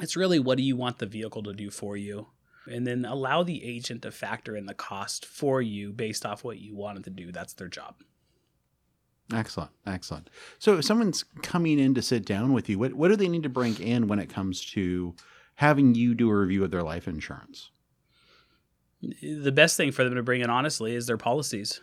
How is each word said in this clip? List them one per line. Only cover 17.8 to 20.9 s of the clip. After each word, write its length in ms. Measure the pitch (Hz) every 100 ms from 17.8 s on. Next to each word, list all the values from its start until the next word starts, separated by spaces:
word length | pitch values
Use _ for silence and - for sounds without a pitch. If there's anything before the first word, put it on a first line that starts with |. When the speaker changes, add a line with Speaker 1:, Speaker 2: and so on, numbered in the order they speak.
| _ _ _ _ _ _ _ _ _ _ _ -
Speaker 1:
The 520 | - - 147 151 139
best 260 | 135 165 -
thing 120 | 147
for 140 | 131
them 120 | 127 123
to 60 |
bring 200 | 120 123
in, 80 | 120
honestly, 440 | 120 147 - 113